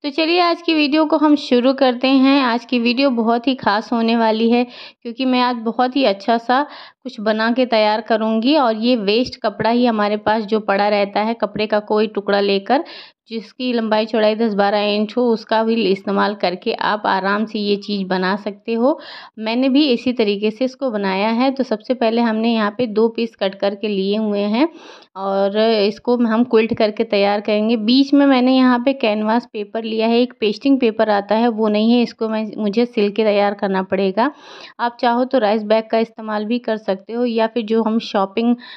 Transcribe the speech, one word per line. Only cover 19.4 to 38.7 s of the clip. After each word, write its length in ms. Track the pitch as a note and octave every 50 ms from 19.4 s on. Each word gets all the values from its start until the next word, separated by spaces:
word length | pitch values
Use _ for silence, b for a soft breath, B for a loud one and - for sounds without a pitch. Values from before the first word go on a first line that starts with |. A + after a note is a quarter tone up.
| G#3+ A3 A3+ B3 C4 C#4
भी 160 | B3+ C#4+ D#4 C#4+
इसी 240 | A#3+ A#3 - B3+ A#3+
तरीके 380 | B3 A3+ G3+ G3+ G3 G#3 G#3+
से 140 | A3 - C4
इसको 240 | B3+ B3+ _ C#4 C4
बनाया 380 | G#3+ G#3 G3+ F#3+ F#3 F#3+ G3+ A3
है। 180 | A3+ A3+ B3+ C4+
तो 120 | C4+ C4+ B3
सबसे 300 | - G#3+ G#3+ - - B3+
पहले 280 | A#3+ B3 A3 A3+ A#3
हमने 320 | A#3 A3+ A3 A3 A3 A#3 A#3
यहाँ 180 | A3+ G#3+ G3+ G#3
पे 100 | G#3 B3+ A3
दो 180 | G3+ G#3+ A3+ A#3
पीस 260 | A#3 A3+ A#3 A3+ -
कट 200 | _ G3+ G3 G3
करके 320 | G3 - G3+ G#3 G3+ A3+
लिए 300 | G#3+ G#3 F#3+ F#3+ G3 G3+
हुए 220 | A3 A3 G#3 G3+ G3+ G3+
हैं 200 | G#3 G#3+ A#3 D4+ E4+ B B B B B B B B _
और 400 | F#3 G3 G3 G3 G3 G3 G3+ G3 G#3+
इसको 580 | A3 A3+ A3+ G#3+ G3 G#3 G#3+ - _ A#3 B3 A#3+ A#3+
हम 180 | A3+ A3 A3+ B3
क्विल्ट 280 | B3 - A3 A3+ A3 A#3+
करके 300 | - A3+ G#3 G#3+ G#3+ A3+
तैयार 360 | A3+ - G3+ G3 G3+ G3+ G#3
करेंगे। 360 | G#3 A3+ G#3+ G#3 G#3+ A3 A#3+ A3+
बीच 340 | G#3 G#3+ B3 C4+ C#4 C#4 C#4+
में 120 | C#4 C#4+
मैंने 300 | C#4 C4+ B3 B3 B3+ C4
यहाँ 240 | C4 B3+ B3+ B3 A#3+
पे 140 | A#3+ C#4 C4+
कैनवास 520 | C4+ - A3 G#3 G#3+ G#3+ G#3+ A3 B3 A#3+ - -
पेपर 300 | A3 G#3 G3+ - A3+ A3
लिया 240 | A3 A3 A3 A3
है, 120 | A3+ A#3 A#3
एक 120 | B3+ B3 - _
पेस्टिंग 400 | A3+ G#3 G#3 G#3 - C#4 C#4 B3+
पेपर 300 | B3+ A3+ G#3+ - A3 G#3+
आता 240 | G#3 G3+ G3 G3+ G#3
है 120 | A3 A#3 A#3+
वो 180 | A3 G#3 A3+
नहीं 240 | G#3+ G#3 G#3 A3 A3+
है, 100 | A#3+ B3
इसको 280 | A#3 A3+ - _ A3 A3
मैं, 160 | A3 A3 A3 G#3+ -
मुझे 280 | - G#3+ G#3 G3 A3+ A#3+
सिल 260 | A#3+ - A3+ G3+ G#3
के 120 | G3+ A3+ A3
तैयार 300 | G#3+ G3+ G3+ G3+ G3+ G#3
करना 300 | G3+ - G3 F#3+ F#3+ F#3+
पड़ेगा। 480 | F#3 - F#3 G3 F#3+ F#3 A3 A#3+ D4 D4 B B B B B B B B -
आप 180 | A3+ A#3+ A#3+ -
चाहो 240 | - A#3+ A#3 A#3+ B3+
तो 140 | B3+ - C4
राइस 240 | G#3+ G3 G#3+ A3+ G#3+
बैग 260 | G#3 A3 A3 A3 A3
का 80 | - A3+
इस्तेमाल 460 | A3+ A3+ _ - A3 A3 G#3+ G#3+ G#3+
भी 140 | G#3 A#3+ A#3+
कर 160 | A#3+ - A3 G#3+
सकते 340 | G#3+ - F#3+ G3 G3 - A3+
हो 120 | A#3 B3
या 220 | B3 A3+ A3+ A3
फिर 180 | A3 A3 A#3+ A3
जो 180 | G#3 A3 A3+ A3+
हम 160 | A3 A3 A#3
शॉपिंग, 540 | A3 - - G#3 F#3+ G3 G3 A#3 A#3 A#3+ A#3+ A#3+ B B